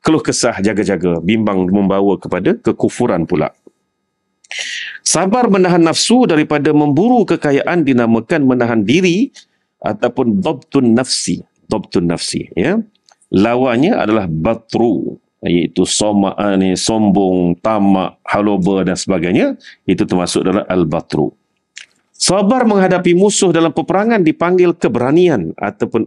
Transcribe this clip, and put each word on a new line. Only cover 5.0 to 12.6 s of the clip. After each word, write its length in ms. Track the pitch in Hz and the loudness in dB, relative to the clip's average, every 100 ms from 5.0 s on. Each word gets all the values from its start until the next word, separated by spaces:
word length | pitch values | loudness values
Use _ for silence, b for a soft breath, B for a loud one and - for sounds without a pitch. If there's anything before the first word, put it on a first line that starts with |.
Sabar 460 | - 156 190 247 240 | -4 -2 0 0 2
menahan 340 | 190 185 175 | 2 2 4
nafsu 460 | 165 151 - 240 226 | 2 0 2 4 4
daripada 420 | 156 151 151 147 151 | 2 2 0 2 2
memburu 480 | 147 143 220 247 | 2 2 2 2
kekayaan 640 | 185 165 147 135 - 175 139 | 2 0 0 0 0 0 2
dinamakan 580 | 131 117 113 - 165 135 | 2 2 0 0 0 2
menahan 360 | 127 120 117 | 2 0 0
diri 480 | 101 160 190 175 269 b b b b _ | 2 2 2 0 -2 b b b b _
ataupun 600 | - 107 120 127 120 98 | -8 -2 -4 0 0 0
dhabtun 540 | 120 139 _ 139 123 113 | -2 -6 _ 0 2 2
nafsi. 440 | 131 - - - - _ _ | 0 -4 -4 -6 -8 _ _
Dhabtun 400 | 110 - 98 85 | -6 -2 -2 -2
nafsi, 400 | 82 - - - | -4 -6 -8 -6
ya. 240 | - | -4